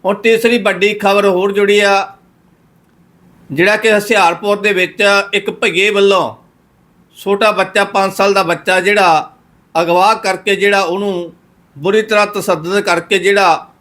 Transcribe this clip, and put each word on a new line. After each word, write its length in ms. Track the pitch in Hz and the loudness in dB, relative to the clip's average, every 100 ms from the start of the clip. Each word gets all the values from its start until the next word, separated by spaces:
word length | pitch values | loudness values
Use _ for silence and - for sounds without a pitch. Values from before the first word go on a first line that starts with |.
ਹੁਣ 100 | 190 | -2
ਤੀਸਰੀ 440 | 202 226 220 233 240 | -2 0 2 2 0
ਵੱਡੀ 360 | 196 180 208 | -2 0 -2
ਖਬਰ 320 | 208 202 202 202 | 0 0 2 2
ਹੋਰ 260 | 180 196 | 0 -2
ਜੁੜੀ 280 | 196 202 208 | 0 2 2
ਆ, 320 | 202 196 - - _ _ _ _ _ _ _ _ _ _ _ _ _ | 2 0 -2 -14 _ _ _ _ _ _ _ _ _ _ _ _ _
ਜਿਹੜਾ 240 | 135 190 214 | 0 2 2
ਕਿ 180 | 220 | 2
ਹੁਸ਼ਿਆਰਪੁਰ 640 | 208 202 214 175 170 208 202 | 0 2 2 2 0 -4 -2
ਦੇ 160 | 202 | -2
ਵਿੱਚ 300 | 185 180 - 202 202 202 | -2 -2 0 0 2 0
ਇੱਕ 180 | 202 - | -4 -6
ਭਈਏ 400 | - 220 165 208 | -4 -2 0 0
ਵੱਲੋਂ 440 | 202 196 190 131 - _ _ _ _ _ _ _ - | 2 2 2 -2 -8 _ _ _ _ _ _ _ -12
ਛੋਟਾ 260 | 190 202 214 | -6 0 2
ਬੱਚਾ, 340 | 190 190 208 | 2 0 -2
ਪੰਜ 280 | 202 202 196 | -2 -2 -2
ਸਾਲ 220 | - 196 | 0 0
ਦਾ 80 | 196 | 0
ਬੱਚਾ 380 | 170 165 - 185 | 0 -4 -2 0
ਜਿਹੜਾ 520 | 185 208 180 156 - _ _ _ _ 165 | 0 2 2 2 -2 _ _ _ _ -4
ਅਗਵਾ 320 | 170 180 196 | 0 2 2
ਕਰਕੇ 420 | 220 202 185 - 190 | 0 -2 -4 -4 0
ਜਿਹੜਾ 240 | 202 202 | 0 0
ਉਹਨੂੰ 520 | 175 185 202 180 170 - _ _ _ 139 | -2 -4 -4 -6 -10 -16 _ _ _ -6
ਬੁਰੀ 240 | 165 214 | 0 0
ਤਰ੍ਹਾਂ 240 | 214 208 202 | 0 0 0
ਤਸ਼ੱਦਦ 540 | 202 175 170 165 202 | -4 -4 -4 -2 -2
ਕਰਕੇ 380 | 185 170 170 196 | 0 -2 0 -2
ਜਿਹੜਾ 500 | 180 202 185 160 - _ | 2 2 2 0 -4 _